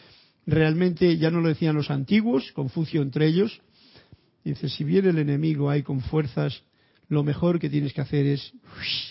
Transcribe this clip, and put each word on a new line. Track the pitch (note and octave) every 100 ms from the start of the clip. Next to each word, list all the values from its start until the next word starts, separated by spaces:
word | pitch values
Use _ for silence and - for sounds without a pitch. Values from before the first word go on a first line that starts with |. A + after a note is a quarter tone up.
| - - _ _ -
Realmente, | D#3+ D#3 E3 F3+ D#3+ F3+ E3
ya | D#3+
no | E3+
lo | E3
decían | D3 D#3+
los | D3+ C#3+
antiguos, | C#3+ C3 G#3 A3 B3+ -
Confucio | - C3+ E3+ D#3 D#3
entre | C#3 D3+ D#3
ellos, | E3+ G#3+ - _ _ _ - _ - _ _
dice, | - C#3 C#3
"Si | -
viene | D3 F#3 F#3
el | D#3+
enemigo | C#3+ C#3+ D#3+ D3 C#3+
ahí | D3
con | C#3 C3+
fuerzas, | - D#3 C#3+ D#3 D3 - _ _ _ _ _
lo | D3+
mejor | D3 - F3 E3+
que | D3+
tienes | D3 C#3+
que | D3+
hacer | C#3 D3 C#3
es, | C#3+ - B3+ - - - - -